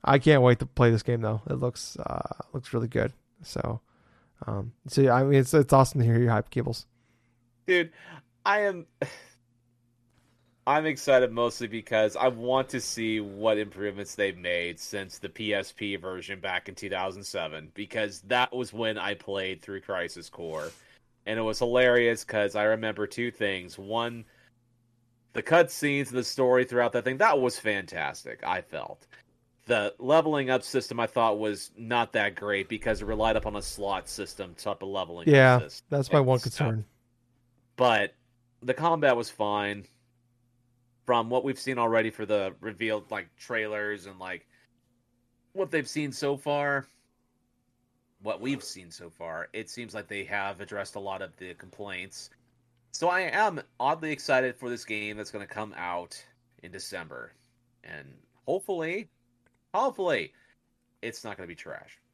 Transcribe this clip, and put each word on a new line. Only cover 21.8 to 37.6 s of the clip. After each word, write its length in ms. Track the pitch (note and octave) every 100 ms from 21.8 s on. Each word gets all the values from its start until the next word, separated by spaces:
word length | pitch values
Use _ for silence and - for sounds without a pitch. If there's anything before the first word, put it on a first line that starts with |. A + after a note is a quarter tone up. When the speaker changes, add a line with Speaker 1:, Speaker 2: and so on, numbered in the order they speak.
| B2+ A#2+ A#2 A2+
Speaker 2:
'cause 320 | - G#2+ G#2 G#2
I 80 |
remember 420 | G#2+ A2 A2 G#2 G#2
two 240 | - A#2+
things. 480 | - G#2 F#2+ F2+ F#2
One, 460 | G2 A2+ A#2 A#2 A2 _ _ _ _ _ _ _ _ _ _
the 100 | -
cutscenes 680 | - E3 E3+ - D3 C#3 C#3
and 100 | B2
the 60 |
story 400 | A#2+ - B2+ B2+
throughout 280 | A#2+ B2 A#2+
that 120 | B2
thing, 140 | A#2+ C3
that 220 | G#3+ D3
was 200 | B2+ -
fantastic, 840 | A2+ G2+ F2 F2 D2 - - A1+
I 180 | - F#2
felt. 440 | - D#2 - - _ - _ _ _ _ -
The 280 | A#2 G#2 -
leveling 500 | B2+ D#3 D#3 D3 C3
up 140 | B2+
system, 340 | - C3 - A#2
I 80 | A2+
thought, 320 | - A2+ G#2
was 320 | G#2+ G2+ - -
not 360 | A2+ A#2+ A2+
that 200 | A#2 G2+
great 340 | F#2 G#2 G2 G2
because 320 | A2 A#2 G#2+
it 60 | G#2
relied 300 | A2 A2 A2
upon 180 | G#2+
a 80 | G#2
slot 460 | - - G2 F#2+ -
system 480 | - F#2+ - F#2 E2+
type 260 | - G2
of 60 | F#2+
leveling 400 | G2 F2 F2 E2+
up 40 |
Speaker 1:
Yeah, 260 | C#3 C3 B2
Speaker 2:
system 260 | D2 - _
Speaker 1:
that's 240 | C#3+ C3+
my 60 | D3+
Speaker 2:
and 80 | C3
Speaker 1:
one 140 | B2+
Speaker 2:
stuff. 160 | A2+ -
Speaker 1:
concern. 280 | C3+ A2 G#2+ _ _ _ _ _ _ _